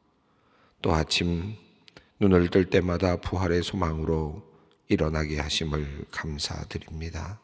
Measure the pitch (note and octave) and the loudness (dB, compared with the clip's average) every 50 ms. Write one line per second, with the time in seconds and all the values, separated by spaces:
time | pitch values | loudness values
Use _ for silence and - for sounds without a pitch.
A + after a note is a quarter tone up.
0 | _ _ _ _ _ _ _ _ _ _ _ _ _ _ _ _ - G2+ E2+ D#2 | _ _ _ _ _ _ _ _ _ _ _ _ _ _ _ _ 0 2 4 4
1 | D#2 - - - F#2 F2 E2+ E2+ F2+ G#2+ A2 - - _ _ _ _ _ - - | 2 2 0 0 0 0 0 -2 -4 -6 -10 -12 -16 _ _ _ _ _ -20 -20
2 | _ _ _ - G#2+ G2 F#2 F2 F2 E2+ - G2 F2+ - - F#2+ F2+ F2+ F2 E2+ | _ _ _ 2 4 6 6 6 6 6 4 4 4 4 2 2 2 2 0 2
3 | F#2+ F2+ F2 E2+ - - F2+ F2+ F#2+ E2+ E2+ F2 E2+ - - G2 F2 E2 D#2+ D#2+ | 2 2 2 0 -2 -2 -2 0 0 2 2 0 0 -2 -2 -2 -2 -2 -2 -2
4 | D#2 D#2 E2 D#2+ D#2 D2+ D2+ G2+ - - - - _ _ _ _ _ - G#2 F2+ | 0 0 0 0 0 -4 -6 -10 -14 -18 -20 -20 _ _ _ _ _ 0 2 2
5 | D#2+ D2+ D#2+ D#2 D#2 D2 D2+ D2 D2 D2+ - - E2 D#2 D2 D#2 D2 C#2+ C#2+ - | 2 2 0 -2 -2 -2 -4 -4 -4 -2 -2 -2 -2 -2 -2 -2 -4 -4 -8 -10
6 | - - - - - D#2 D2+ D2 - - E2 D#2 D2+ - - D#2 - - D#2+ D#2 | -12 -12 -10 -10 -8 -8 -6 -6 -6 -6 -6 -8 -10 -10 -10 -10 -10 -10 -12 -10
7 | D#2+ E2 E2 D#2+ E2+ F2 G#2 - | -10 -8 -8 -8 -10 -10 -12 -14